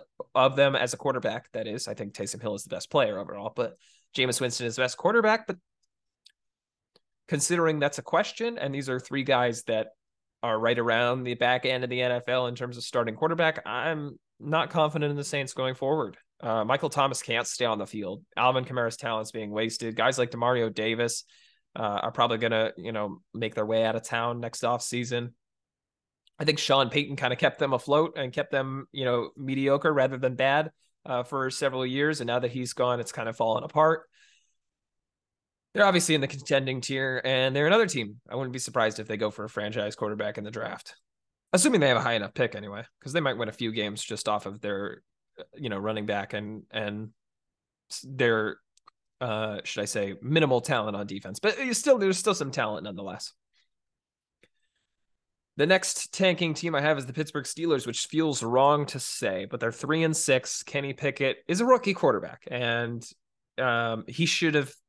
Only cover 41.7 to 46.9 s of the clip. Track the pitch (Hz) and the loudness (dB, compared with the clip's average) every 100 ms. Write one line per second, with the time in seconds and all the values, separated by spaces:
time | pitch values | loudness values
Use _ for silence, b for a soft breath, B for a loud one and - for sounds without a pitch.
41.7 | 220 139 117 127 113 98 - 120 107 104 | 6 6 4 2 0 -2 -2 -2 -2 -10
42.7 | 101 117 _ - 160 143 113 110 - 117 | -12 -14 _ -6 -2 -2 -2 -6 -4 -4
43.7 | 110 104 104 - 110 - 107 98 104 104 | -2 -4 -6 -8 -6 -2 -2 -4 -8 -6
44.7 | 98 101 - _ _ _ - - 135 131 | -4 -6 -10 _ _ _ -20 -20 -10 -6
45.7 | 98 107 107 104 101 98 107 107 110 - | -4 -2 -2 -2 -4 -4 -8 -8 -12 -10
46.7 | 110 104 | -6 -6